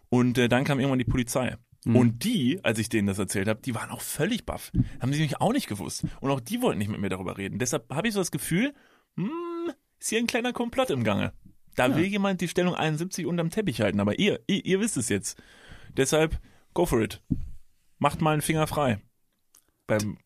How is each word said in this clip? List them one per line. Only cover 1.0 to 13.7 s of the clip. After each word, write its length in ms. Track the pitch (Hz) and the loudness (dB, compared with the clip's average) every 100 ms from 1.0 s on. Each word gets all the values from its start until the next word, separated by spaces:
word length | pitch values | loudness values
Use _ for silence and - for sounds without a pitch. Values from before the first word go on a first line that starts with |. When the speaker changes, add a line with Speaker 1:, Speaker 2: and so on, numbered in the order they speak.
| 123 | 0
Speaker 1:
Polizei. 520 | 131 117 139 117 101 _ _ - | 0 0 0 -2 -4 _ _ 4
Speaker 2:
Mhm. 100 | 110 | 6
Speaker 1:
Und 280 | 117 117 | 6 4
die, 360 | 214 226 123 180 | 0 2 2 2
als 160 | - 110 | 0 0
ich 100 | 107 | 0
denen 180 | 113 101 | 2 2
das 120 | 95 | 0
erzählt 280 | 98 101 98 | -2 0 0
hab, 140 | 107 | -2
die 120 | - 107 | -4 -6
waren 140 | - | -6
auch 120 | - | -10
völlig 440 | - - 165 240 - | -8 -2 -2 -2 -6
baff. 260 | - - - 120 - | -8 -2 0 0 -2
Haben 100 | 123 | -2
sie 80 | 147 | 0
nämlich 220 | 151 - | 0 0
auch 100 | 170 | 0
nicht 160 | 269 - | 0 -2
gewusst. 380 | 101 76 - - - | -4 -6 -6 -6 -4
Und 80 | 135 | -2
auch 80 | 139 | -2
die 220 | 117 240 | -4 -2
wollten 180 | 247 95 | 0 0
nicht 100 | 104 | -2
mit 120 | - | -4
mir 80 | 98 | -4
darüber 280 | 92 95 95 | -4 -6 -6
reden. 220 | 98 104 | -6 -4
Deshalb 300 | 123 151 - | -2 -2 -4
hab 120 | 135 226 | -4 -2
ich 80 | |
so 60 | 202 | -2
das 100 | 175 | -2
Gefühl, 420 | 160 - 165 269 - _ _ _ - | -4 -2 0 0 -4 _ _ _ -6
hm, 120 | 196 330 339 339 339 - _ _ | -4 -4 -6 -6 -8 -10 _ _
ist 100 | - | -4
hier 100 | 214 | -2
ein 80 | 240 | 0
kleiner 260 | 240 247 | -2 -2
Komplott 360 | 240 240 269 254 | -4 -4 -2 0
im 120 | 139 | 0
Gange. 300 | 110 101 98 - - - - - | 0 0 -2 -6 -18 -20 -10 -2
Da 120 | 127 | 2
Speaker 2:
Ja. 80 | 147 | 2
Speaker 1:
will 80 | 190 | 2
jemand 340 | 202 196 185 | 2 0 0
die 60 | 170 | -2
Stellung 280 | - 180 - | 0 0 0
einundsiebzig 500 | 156 151 180 - 156 | 0 -2 -4 -4 -4
unterm 240 | 170 165 | -2 -2
Teppich 320 | 220 202 | -2 -2